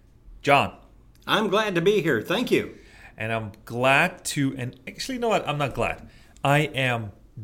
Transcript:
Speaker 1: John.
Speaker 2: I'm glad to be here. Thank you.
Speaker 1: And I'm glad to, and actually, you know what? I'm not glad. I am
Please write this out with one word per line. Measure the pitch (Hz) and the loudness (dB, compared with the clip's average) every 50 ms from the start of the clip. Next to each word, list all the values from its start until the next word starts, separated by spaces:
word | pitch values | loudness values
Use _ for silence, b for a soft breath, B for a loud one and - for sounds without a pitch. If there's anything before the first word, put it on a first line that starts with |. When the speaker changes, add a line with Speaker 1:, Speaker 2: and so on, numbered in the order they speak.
| b b b b - - - - | b b b b -20 -20 -16 -4
Speaker 1:
John. | - 139 143 135 107 92 - - - - - - - - _ _ - | 2 4 4 4 4 0 -4 -12 -20 -20 -20 -20 -20 -20 _ _ -2
Speaker 2:
I'm | - 151 196 220 185 | 0 0 2 2 2
glad | 185 214 214 208 180 | 2 2 0 2 0
to | 170 | 2
be | 165 196 214 196 | 2 4 2 2
here. | 147 165 127 107 | 2 2 0 0
Thank | - - 175 233 254 - | 0 -2 -2 -2 0 2
you. | 185 123 - - B B B B B B B B B | 2 2 2 -2 B B B B B B B B B
Speaker 1:
And | - 110 113 | -8 -6 -4
I'm | 113 113 110 101 - - - | -4 -4 -4 -6 -12 -16 -16
glad | - 117 120 123 131 139 147 165 180 - - - | -8 -4 0 2 4 4 4 2 0 -2 -6 -10
to, | - - 147 139 135 135 131 | -6 -2 0 0 -2 -2 -4
and | 123 127 - - - 208 | -8 -10 -10 -12 -16 -16
actually, | 208 - - - 262 | -12 -12 -10 -8 -6
you | 240 | -4
know | 240 226 | 0 0
what? | 202 160 - - | 0 0 0 -2
I'm | 147 143 | -2 -2
not | 147 120 - | -2 -4 -2
glad. | 120 107 85 80 - - b b b b b b b | -2 -2 -2 -4 -8 -12 b b b b b b b
I | - 139 143 147 | 0 2 4 4
am | 156 151 - 135 131 127 120 117 110 98 - - - - - 120 | 2 0 -2 -2 0 0 0 -2 -4 -8 -12 -16 -20 -20 -18 -16